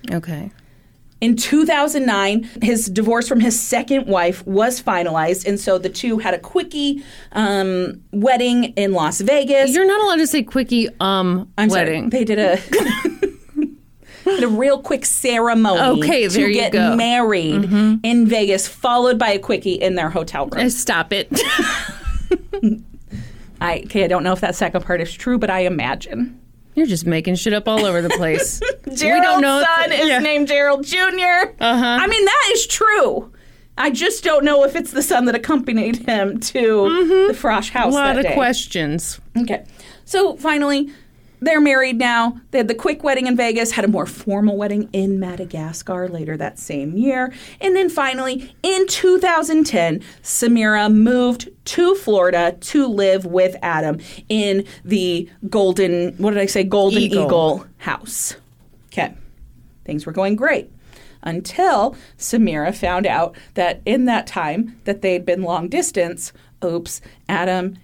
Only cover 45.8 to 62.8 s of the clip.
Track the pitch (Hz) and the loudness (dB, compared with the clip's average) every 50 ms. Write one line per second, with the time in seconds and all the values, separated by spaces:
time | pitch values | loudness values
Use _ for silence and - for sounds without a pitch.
45.8 | - - 185 180 180 185 170 165 156 156 160 147 - - - - - - 160 143 | -10 -8 -6 -6 -6 -6 -6 -8 -8 -8 -6 -6 -8 -8 -10 -12 -12 -10 -8 -8
46.8 | 139 151 165 202 247 277 262 254 254 254 - - - - - - - 381 359 381 | -6 -4 -2 -2 0 0 0 -2 -4 -6 -8 -12 -20 -20 -12 -4 -2 0 2 2
47.8 | 381 339 - 311 277 262 254 262 262 262 254 262 - - - _ - 370 381 370 | 2 0 0 0 -2 -2 -2 -4 -4 -4 -6 -6 -10 -12 -12 _ -2 -2 0 0
48.8 | 392 381 - - - 370 370 370 392 359 339 311 320 320 320 311 302 - - 185 | 0 0 0 2 4 4 4 4 4 2 2 2 2 2 2 2 2 2 2 0
49.8 | 170 165 156 - - - - - - - - - 240 233 240 233 220 214 214 208 | 0 0 0 -4 -6 -10 -18 -16 -10 -6 -4 0 2 2 4 4 4 2 2 2
50.8 | 208 214 214 214 220 240 247 247 247 247 240 240 - - - - _ - - - | 4 4 6 6 6 6 4 4 2 0 0 -2 -6 -12 -18 -16 _ -4 0 2
51.8 | 349 349 392 392 - 294 214 190 180 180 180 170 170 170 175 180 - - - 302 | 2 4 2 2 0 2 2 4 4 4 2 2 2 0 -2 -4 -6 -2 0 2
52.8 | 277 247 214 202 196 190 185 190 185 175 170 185 185 185 175 - - 175 165 156 | 2 2 2 2 2 2 2 2 0 0 2 2 2 2 0 -4 -4 -4 -2 -2
53.8 | 156 151 156 165 - - - - - - 214 220 208 202 196 196 196 - - - | 0 -2 -2 -4 -8 -14 -20 -18 -8 -4 -2 0 0 2 0 0 -2 -4 -10 -18
54.8 | - 180 208 196 185 180 175 170 170 - - _ - 196 - 214 196 185 180 196 | -6 -2 -2 0 0 0 -2 -4 -6 -8 -12 _ -8 -4 0 2 2 2 2 2
55.8 | 190 175 175 175 175 180 175 175 196 214 214 202 196 196 - 196 185 190 202 208 | 2 2 2 0 -2 -4 -4 -2 -2 0 0 0 0 0 0 -2 -2 0 2 2
56.8 | 196 196 190 208 233 - - 196 156 139 175 165 160 156 139 - - - - - | 2 2 2 2 0 2 0 0 2 2 2 2 2 2 0 -2 -6 -12 -20 -12
57.8 | - 165 135 - - - - - - - - - - _ _ _ _ _ _ - | -8 -8 -8 -8 -8 -10 -10 -8 -8 -8 -10 -12 -18 _ _ _ _ _ _ -20
58.8 | _ _ - 185 160 - - - - - - - - - - - - - _ - | _ _ -6 -4 -4 -4 -6 -12 -20 -20 -20 -20 -20 -20 -20 -20 -20 -20 _ -18
59.8 | - - 147 151 - 165 160 190 190 196 208 214 254 320 277 - - - - - | -12 -10 -8 -8 -8 -6 -4 -2 -2 0 0 0 0 0 0 -2 -4 -8 -14 -20
60.8 | - - - - - - - - - 170 165 180 180 - - - 370 370 294 208 | -20 -20 -20 -20 -20 -20 -20 -14 -10 -8 -8 -8 -8 -6 -2 0 2 2 2 2
61.8 | 196 - - - - - - - - - - 233 220 180 156 151 151 170 214 - | 0 0 -4 -8 -16 -20 -18 -14 -8 -4 0 2 2 2 0 -2 -4 -4 -4 -4